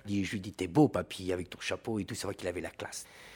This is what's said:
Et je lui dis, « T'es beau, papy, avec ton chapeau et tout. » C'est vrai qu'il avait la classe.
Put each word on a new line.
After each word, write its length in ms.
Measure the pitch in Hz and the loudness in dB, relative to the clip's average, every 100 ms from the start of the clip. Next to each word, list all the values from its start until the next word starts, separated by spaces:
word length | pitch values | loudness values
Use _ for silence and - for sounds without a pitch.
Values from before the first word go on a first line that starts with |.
| 104 | 0
Et 160 | 101 | 2
je 80 | 92 | 2
lui 80 | 104 | 0
dis, « 140 | 95 | -4
T'es 140 | - 92 | -4 2
beau, 200 | 113 139 | 8 8
papy, 460 | 92 87 - 92 | 6 -2 -4 0
avec 160 | 90 87 | 0 -2
ton 100 | - | -6
chapeau 400 | - 95 - 110 | -4 -2 0 0
et 60 | 92 | 0
tout. » 100 | 104 | -2
C'est 120 | 95 | -4
vrai 60 | |
qu'il 140 | 98 92 | -2 -2
avait 140 | 87 | -2
la 80 | 82 | -4
classe. 360 | - - - - - - | -6 -8 -8 -10 -14 -18